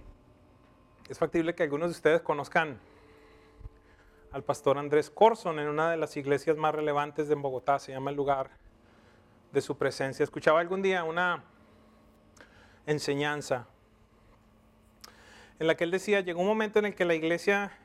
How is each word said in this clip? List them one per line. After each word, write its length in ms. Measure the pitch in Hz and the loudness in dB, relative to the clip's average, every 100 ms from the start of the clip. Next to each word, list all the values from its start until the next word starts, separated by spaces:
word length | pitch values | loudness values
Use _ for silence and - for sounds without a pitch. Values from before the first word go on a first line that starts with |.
| - - _ _ _ _ _ _ _ _ - | -20 -20 _ _ _ _ _ _ _ _ -16
Es 80 | 127 | -4
factible 380 | 160 170 165 | 0 0 0
que 80 | 170 | 0
algunos 280 | 165 143 175 | -2 0 -2
de 20 | |
ustedes 300 | 165 151 165 | 0 4 4
conozcan 580 | 165 151 139 175 160 117 - - - - - - - - - - _ - - - - | 2 -4 0 0 0 -4 -18 -20 -20 -20 -20 -20 -20 -20 -20 -20 _ -20 -20 -20 -16
al 100 | 143 | -10
pastor 360 | - 139 - 135 | -6 -2 0 0
Andrés 320 | 147 147 147 | 2 0 0
Corson 500 | - 214 220 180 156 | 6 6 6 -2 -4
en 80 | 147 | -2
una 200 | 147 160 | 0 0
de 40 | 165 | 0
las 200 | 151 - | -4 -4
iglesias 400 | 139 143 151 151 | 0 0 2 0
más 180 | 156 | 0
relevantes 540 | 156 151 143 147 147 151 | 0 0 0 -2 -4 -2
de 80 | 147 | -2
Bogotá, 420 | 139 127 - 139 | -2 -4 0 0
se 140 | - | -2
llama 180 | 131 135 | -8 -6
El 60 | 143 | -2
Lugar 340 | 139 135 135 - - - _ _ - _ _ _ _ | 0 0 -2 -12 -20 -20 _ _ -20 _ _ _ _
de 80 | 139 | -4
Su 160 | - 143 | -4 -2
Presencia. 480 | 139 - 135 127 | -2 -2 -6 -2
Escuchaba 360 | 143 - 151 160 | -4 0 2 4
algún 200 | 175 190 | 2 -2
día 240 | 196 185 | 0 0
una 400 | 160 165 180 165 - _ - - - - - _ _ - - - - - - | -2 -2 -2 -2 -8 _ -20 -20 -20 -20 -20 _ _ -20 -20 -20 -20 -14 -4
enseñanza 800 | 151 - 143 147 147 - 127 113 _ _ _ _ _ - _ _ _ _ _ _ _ - - - - - - | -2 -2 -2 -2 -4 -4 -4 -6 _ _ _ _ _ -20 _ _ _ _ _ _ _ -20 -20 -20 -20 -20 -2
en 80 | 160 | 0
la 100 | 160 | 2
que 80 | |
él 60 | 170 | 0
decía, 300 | 185 185 202 | -2 0 0
llegó 200 | 180 170 | 0 -2
un 60 | 185 | 0
momento 320 | 220 214 214 | 0 2 0
en 80 | 208 | 0
el 80 | |
que 100 | 196 | 0
la 100 | 175 | 0
iglesia 640 | 165 160 170 - 202 202 - | 2 2 0 2 0 -2 -10